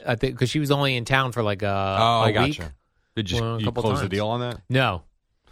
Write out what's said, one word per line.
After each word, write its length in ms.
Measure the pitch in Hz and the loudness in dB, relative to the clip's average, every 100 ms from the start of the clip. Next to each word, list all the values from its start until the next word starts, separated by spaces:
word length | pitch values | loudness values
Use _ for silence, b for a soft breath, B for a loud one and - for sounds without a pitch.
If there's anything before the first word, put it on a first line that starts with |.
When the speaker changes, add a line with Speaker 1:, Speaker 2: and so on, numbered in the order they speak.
| - | -2
Speaker 1:
I 100 | 117 | -2
think 220 | 131 123 | -2 0
'cause 120 | 123 | -2
she 80 | 151 | 0
was 100 | 139 | 0
only 260 | 143 139 123 | 2 2 0
in 80 | |
town 280 | 110 135 131 | 0 0 0
for, 100 | 120 | 0
like, 220 | 107 101 | -2 0
a, 340 | 101 98 98 98 | -2 0 0 2
Speaker 2:
Oh, 220 | 113 117 | 4 4
I 80 | 110 | 2
Speaker 1:
a 40 | |
Speaker 2:
gotcha. 280 | 104 135 147 | 2 0 -2
Speaker 1:
week. 100 | 80 - _ _ _ - | -10 -14 _ _ _ -8
Speaker 2:
Did 160 | 98 | -2
you, 100 | 117 | -2
Speaker 1:
Well, 140 | 113 113 | -2 -2
a 40 | |
Speaker 2:
you 60 | 110 | -2
Speaker 1:
couple 160 | 120 | 0
Speaker 2:
close 140 | 113 101 | 0 0
the 60 | |
Speaker 1:
times. 80 | 95 | 0
Speaker 2:
deal 160 | 98 107 | -2 -2
on 120 | 120 | -2
that? 200 | 123 117 - | -4 -8 -2
Speaker 1:
No. 340 | 131 123 87 - _ _ _ _ | 2 2 0 -8 _ _ _ _